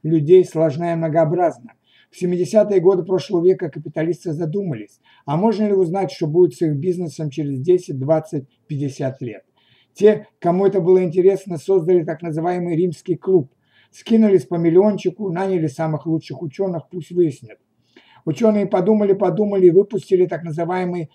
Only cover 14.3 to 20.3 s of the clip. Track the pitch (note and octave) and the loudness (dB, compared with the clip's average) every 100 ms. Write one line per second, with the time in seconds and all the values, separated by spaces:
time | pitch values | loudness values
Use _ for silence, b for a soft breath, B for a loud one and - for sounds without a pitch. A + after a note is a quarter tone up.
14.3 | F#3 - E3+ E3+ F3 G#3+ G3 F3+ E3+ G3 | 2 0 -2 2 4 4 2 -4 -6 -6
15.3 | E3+ G3 F3+ D#3 E3 D#3+ D3 E3 D#3+ - | -4 -2 -2 -2 -4 -4 -4 -4 -4 -6
16.3 | C3+ D#3+ - G3 E3 - F3 - F3 E3 | -12 -10 -6 -6 -6 -10 -14 -4 0 0
17.3 | - A#2+ - _ _ b b b b - | -2 -16 -20 _ _ b b b b -8
18.3 | - A3 G#3 G3 F#3 F3+ G#3+ G3+ G3 F3+ | 0 2 2 0 0 2 2 2 2 0
19.3 | E3 G#3 G3 F3+ F3 G3+ G#3 - F#3 F3 | 0 -2 4 6 6 4 -2 0 0 0